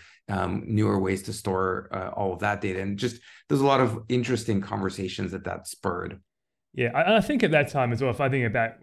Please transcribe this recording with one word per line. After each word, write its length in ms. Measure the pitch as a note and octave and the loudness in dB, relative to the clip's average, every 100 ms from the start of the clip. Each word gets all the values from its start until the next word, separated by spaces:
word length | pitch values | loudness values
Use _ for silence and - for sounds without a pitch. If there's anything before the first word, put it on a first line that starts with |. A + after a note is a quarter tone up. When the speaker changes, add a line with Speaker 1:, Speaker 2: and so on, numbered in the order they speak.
| - - - | -20 -20 -4
Speaker 1:
um, 340 | F#2+ F#2 F2 - | -2 0 -2 0
newer 320 | G#2+ G#2 G2+ | 2 4 2
ways 260 | F#2+ G2 | 0 -2
to 100 | - | -4
store, 560 | A2+ G#2 F#2 F#2 F#2 F#2+ | -6 -2 0 0 -2 -6
uh, 200 | G2 F#2 | -8 -6
all 180 | - G2 | -4 -4
of 80 | F2 | 0
that 220 | G#2 G2+ | -2 -2
data. 180 | G2+ F#2 | -2 -4
And 180 | F#2+ G2+ | -4 -2
just, 240 | A#2+ A#2 - - - | -4 -4 -16 -20 -2
there's 100 | C#3 | 2
a 60 | C#3 | 4
lot 160 | C3+ | 4
of 200 | B2 A2 - | 4 0 -2
interesting 540 | B2 B2 A2+ - G2 | 0 0 -2 0 -2
conversations 720 | - G2+ F#2+ F#2+ F#2+ - F#2+ | 0 -2 -2 -4 -6 -4 -6
that 100 | F#2 | -6
that 240 | F2+ F2+ - | -8 -10 -12
spurred. 540 | - F#2+ F2 F2 - _ _ _ _ _ | -6 -4 -4 -8 -12 _ _ _ _ _
Speaker 2:
Yeah, 180 | B2+ A#2+ C3 | -4 -2 2
I, 220 | F3 A3 | 4 4
I 40 | |
think 220 | F#3+ C#4 | 4 2
at 80 | F#3+ | 4
that 160 | D#3 C#3 | 4 2
time 240 | C#3 B2 | 2 0
as 100 | A2+ | 2
well, 100 | C3 | 0
if 100 | A2+ | 0
I 80 | C3+ | 0
think 160 | C3+ A#2 | 2 0
about 300 | A#2 A2+ - | 0 -2 -4